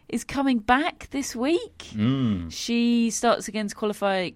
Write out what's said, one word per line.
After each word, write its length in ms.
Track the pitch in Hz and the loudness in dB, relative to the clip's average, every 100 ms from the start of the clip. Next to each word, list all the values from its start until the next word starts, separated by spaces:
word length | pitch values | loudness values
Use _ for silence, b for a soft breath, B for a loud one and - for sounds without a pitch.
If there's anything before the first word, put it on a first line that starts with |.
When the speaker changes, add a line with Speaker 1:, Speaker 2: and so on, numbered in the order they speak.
| - | -8
Speaker 1:
is 160 | 240 | -6
coming 360 | - 269 269 240 | -4 0 2 2
back 480 | 208 254 339 - - | 4 2 2 -6 -8
this 260 | 277 262 226 | -6 -6 -2
week. 440 | 269 349 453 - - 104 | 0 0 -2 -14 -10 0
Speaker 2:
Mm. 560 | 110 135 120 95 82 | 2 2 0 0 -4
Speaker 1:
She 580 | - - 233 240 233 226 | -6 -2 2 4 4 2
starts 380 | - 233 - - | 2 2 2 -2
against 280 | 214 208 - | -6 -6 -4
qualifier 600 | 214 208 202 190 170 | -4 0 0 0 -2